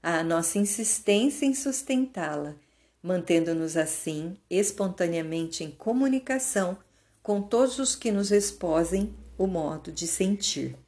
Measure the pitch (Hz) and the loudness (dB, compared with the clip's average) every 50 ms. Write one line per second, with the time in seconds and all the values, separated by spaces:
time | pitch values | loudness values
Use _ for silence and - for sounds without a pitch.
0 | - 165 170 160 165 165 165 165 170 - - 202 208 202 208 - 226 - - - | 0 0 0 0 0 2 0 0 0 0 0 0 0 0 0 -2 -2 -2 -2 0
1 | - - 202 208 233 285 277 - 285 277 262 - - 277 269 - - - 262 254 | 2 4 4 4 4 2 0 2 0 0 0 0 -2 -4 -4 -4 -2 0 0 0
2 | 262 254 - 190 165 151 151 147 147 147 151 - _ _ _ _ _ _ _ _ | 0 0 -2 -6 -4 -4 -4 -4 -6 -8 -10 -14 _ _ _ _ _ _ _ _
3 | - 175 185 180 170 - 175 165 165 170 165 165 160 160 156 165 156 156 - - | -4 -2 -2 -2 2 4 4 4 4 2 0 -2 -2 0 0 0 0 0 -4 -6
4 | - 165 156 151 156 170 190 - _ _ 175 185 208 202 - - 202 185 180 - | -4 -6 -4 -4 -6 -8 -10 -12 _ _ 0 0 0 0 0 -2 -4 -4 0 0
5 | 180 170 170 165 160 160 160 165 165 165 - - 160 156 147 - - 214 233 254 | 0 0 0 -2 -2 -2 -2 -4 -4 -4 -6 -8 -8 -10 -10 -6 -4 0 2 2
6 | 269 269 262 262 262 - 262 262 262 - - 202 190 180 185 - - _ _ _ | 2 2 2 0 0 -2 -2 -2 -2 0 0 0 0 0 -2 -6 -12 _ _ _
7 | _ _ _ _ _ - 208 202 202 202 - 226 262 262 262 - 269 254 - - | _ _ _ _ _ -2 0 0 0 2 4 4 4 4 2 0 -2 -2 -2 -2
8 | - 233 208 202 202 196 202 208 202 - - - - 170 156 160 170 170 185 196 | 0 0 0 2 2 4 4 4 4 2 -6 -4 -2 2 2 2 2 2 2 0
9 | 202 208 - - - - - - 190 190 185 175 156 147 156 156 - - 156 - | 0 -2 -4 -12 -18 -18 -2 -2 0 0 2 0 -2 -2 -4 -6 -10 -10 -8 -6
10 | 170 165 - - 190 190 208 196 - - - 147 135 131 131 - - | -4 -4 0 2 2 2 2 2 0 -2 -2 -2 -4 -6 -8 -12 -18